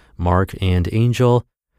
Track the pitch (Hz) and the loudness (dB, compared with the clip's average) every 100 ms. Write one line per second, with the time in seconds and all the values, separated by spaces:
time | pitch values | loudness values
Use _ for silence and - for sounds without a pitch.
0 | _ - 87 90 95 - 95 90 87 107 | _ -6 0 0 0 -4 0 0 0 0
1 | 120 120 123 120 - _ _ | 0 2 2 2 -2 _ _